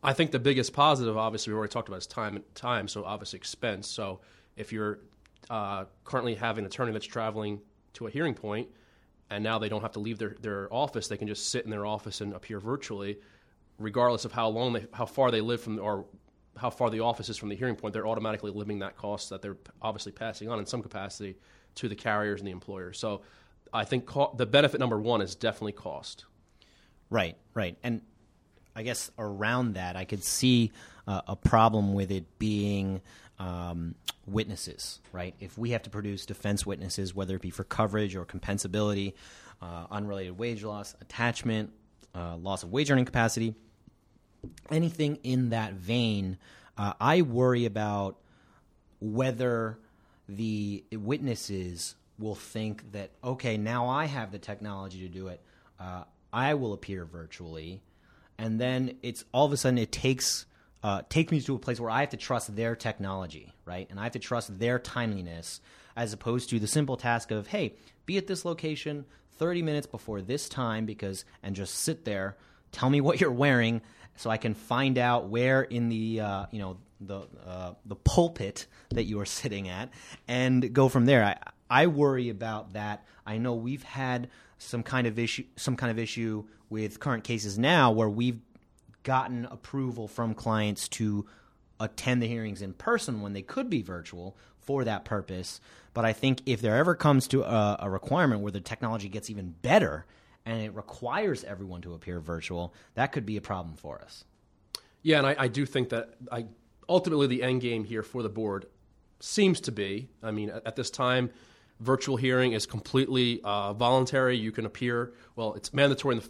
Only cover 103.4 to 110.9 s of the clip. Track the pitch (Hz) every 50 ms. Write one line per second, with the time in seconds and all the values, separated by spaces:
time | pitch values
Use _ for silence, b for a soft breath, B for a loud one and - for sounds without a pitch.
103.4 | - - 101 92 87 82 78 76 - 76 - - - - - - - _ _ _
104.4 | _ _ _ _ _ _ _ B B B B B _ 156 156 147 139 135 147 143
105.4 | 131 127 107 135 143 131 - 135 123 127 - 117 113 - - _ 123 123 120 120
106.4 | 117 110 - _ _ _ _ _ - - 175 185 185 185 160 147 139 131 123 127
107.4 | 120 127 127 127 123 120 117 110 107 98 113 110 107 - - 127 113 107 92 110
108.4 | 110 104 98 98 95 - _ _ _ _ _ _ _ _ _ _ - - - -
109.4 | 208 190 175 - - - 117 104 101 95 98 107 131 - - _ - 110 107 107
110.4 | 104 104 - 117 - 113 110 - 123 -